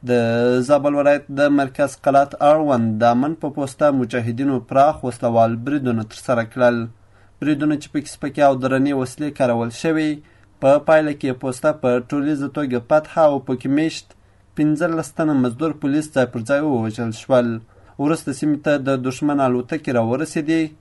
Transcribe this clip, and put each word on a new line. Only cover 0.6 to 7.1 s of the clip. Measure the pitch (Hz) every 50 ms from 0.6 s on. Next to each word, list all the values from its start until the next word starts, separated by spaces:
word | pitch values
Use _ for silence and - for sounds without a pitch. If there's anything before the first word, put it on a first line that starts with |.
| 123 123
زابل | 147 143 135 147 143 143
ولایت | 143 143 143 143 139 _ 143 135
د | 143 147 143 143
مرکز | 139 135 135 - 147 135 - - -
قلات | 147 139 139 139 143 - - - 147
اړوند | 151 156 156 147 135 123 117 113 110 107
د | 117 117 120
امن | 120 131 147 165 160
په | - 147 127 -
پوسته | 143 135 - _ 151 147 139 135
مجاهدینو | 123 117 127 123 117 117 120 117 139 143 135 127 120 -
پراخ | 139 135 139 151 156 - -
وسلوال | 127 120 - - 120 117 117 113 113 113 113 117
بریدونه | 135 143 151 135 127 120 113 110 110 -
ترسره | - - - 131 120 113 113 -
کړل. | 127 123 120 120 117 113 113 113 _ _ _